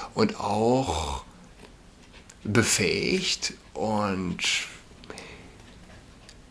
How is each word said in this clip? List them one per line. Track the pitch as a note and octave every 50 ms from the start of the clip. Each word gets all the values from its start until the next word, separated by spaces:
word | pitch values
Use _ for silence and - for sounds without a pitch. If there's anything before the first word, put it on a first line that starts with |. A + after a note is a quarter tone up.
| - - -
und | - A2 G#2+ G#2+ -
auch | - G#2 G2+ G#2 A2+ A2+ B2 C3 C3+ B2+ D#2 D#2+ D#2+ D2+ C#2+ C#2 - - - - - - - - - - - - - - - - - - - - - - - - -
befähigt | G#2 G#2 A#2 G#2+ - - - G#2 E2 E2 F#2+ - - - F#3+ F3 - - - - - - - - - -
und, | - E2 A2 A2 G#2 G#2 G2+ G2 F#2 F#2 F2 F2 F2 - - - - - - - - - - - - - - - - - - - - - - - - - - - - - - - - - - - - - - - - - -